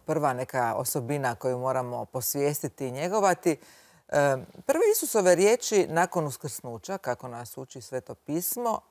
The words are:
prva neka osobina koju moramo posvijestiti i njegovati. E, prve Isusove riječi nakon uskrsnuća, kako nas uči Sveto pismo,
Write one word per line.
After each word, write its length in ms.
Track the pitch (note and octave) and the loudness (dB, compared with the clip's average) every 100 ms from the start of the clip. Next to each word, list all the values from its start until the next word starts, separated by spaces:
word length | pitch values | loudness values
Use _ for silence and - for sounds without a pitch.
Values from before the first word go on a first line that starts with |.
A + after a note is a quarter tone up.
| - | -4
prva 280 | D#3 C#3 | 0 0
neka 400 | B2+ C3 C3 A#2 G2+ | -2 -4 -2 -2 -2
osobina 600 | B2+ C#3+ C3 D3 C3 A#2 | -4 -4 -4 -2 -2 -2
koju 240 | C3 B2 | -4 -2
moramo 460 | C3 C3 B2 A#2+ G#2+ | -2 -2 -4 -8 -8
posvijestiti 840 | C3 - C#3+ C#3+ D3 C#3 - C3 | -6 -4 -2 -2 -2 -8 -6 -8
i 40 | |
njegovati. 600 | C3 F3 G#3+ G3 F3 F3 | -4 -2 2 2 2 0
E, 60 | D3 - - _ _ - D3 C#3+ C3 - - - | 0 -6 -20 _ _ 0 2 4 2 -4 -12 -2
prve 180 | D#4+ G#4 G#4+ | 2 4 2
Isusove 400 | D4+ A3 F#3 F3 | 2 4 6 6
riječi 520 | G3+ A#3+ - G#3 - | 6 4 2 2 2
nakon 360 | E3 F3+ F3 D3 | 2 2 0 -4
uskrsnuća, 720 | - C#3+ - B2 A2+ - F#3+ | -6 -10 -10 -12 -12 -10 -8
kako 300 | C3 B2 B2+ | -6 -6 -8
nas 300 | A#2 A#2+ - | -12 -14 -14
uči 240 | C3 C3 | -14 -16
Sveto 340 | - B2+ - A#2+ | -10 -10 -10 -16
pismo, 640 | - E3+ F3+ A#3+ A#3+ G#3+ _ | -6 -4 -4 -4 -4 -4 _